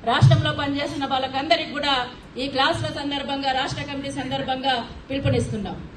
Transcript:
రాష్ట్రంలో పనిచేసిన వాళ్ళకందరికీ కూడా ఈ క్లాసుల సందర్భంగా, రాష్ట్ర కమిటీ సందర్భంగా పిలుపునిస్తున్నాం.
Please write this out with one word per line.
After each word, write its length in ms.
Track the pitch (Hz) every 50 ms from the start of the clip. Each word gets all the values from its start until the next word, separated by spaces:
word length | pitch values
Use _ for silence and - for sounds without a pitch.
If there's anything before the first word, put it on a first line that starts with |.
| - 233
రాష్ట్రంలో 420 | 240 311 - - 320 311 311 302 302 294
పనిచేసిన 460 | 285 277 277 285 285 - 330 294 277 269
వాళ్ళకందరికీ 600 | 269 262 262 262 262 262 285 320 - 311 320 - -
కూడా 180 | 285 285 285 277 254 247 - - - - - - 233 262
ఈ 40 | 269 -
క్లాసుల 360 | 269 269 311 339 330 320 302 302 311
సందర్భంగా, 520 | 277 285 285 277 269 277 277 277 277 269 262 262
రాష్ట్ర 240 | 277 - - 285 277 277
కమిటీ 220 | 277 277 277 277 277 277
సందర్భంగా 560 | 254 262 269 277 269 269 262 262 254 269 254 - - - - - - -
పిలుపునిస్తున్నాం. 680 | 269 269 - 277 254 233 - - 226 214 190 180 180 175 175 160 -